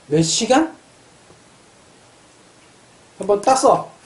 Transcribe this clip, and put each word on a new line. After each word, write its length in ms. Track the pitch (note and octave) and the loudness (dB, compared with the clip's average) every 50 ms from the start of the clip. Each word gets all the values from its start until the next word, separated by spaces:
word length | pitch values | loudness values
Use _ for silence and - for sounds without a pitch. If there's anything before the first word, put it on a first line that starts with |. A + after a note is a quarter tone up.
| _ | _
몇 160 | - D3 D#3+ E3 | -4 -2 -2 0
시간? 540 | D#3+ - - A3+ - B3+ D4+ D#4+ - - - _ _ _ _ _ _ _ _ _ _ - _ _ _ _ _ _ _ _ _ _ _ _ _ _ _ _ _ _ _ _ _ _ _ _ _ _ _ _ _ _ _ _ _ _ _ _ - | 0 -2 -4 -2 0 0 0 0 -2 -6 -16 _ _ _ _ _ _ _ _ _ _ -20 _ _ _ _ _ _ _ _ _ _ _ _ _ _ _ _ _ _ _ _ _ _ _ _ _ _ _ _ _ _ _ _ _ _ _ _ -14
한번 220 | F#3+ F#3+ G3+ G3+ | -2 -2 -2 -2
땄어. 500 | - - C4+ B3+ D4 A#3+ F3 - - - - _ - | 2 0 0 2 2 2 2 2 -2 -10 -18 _ -8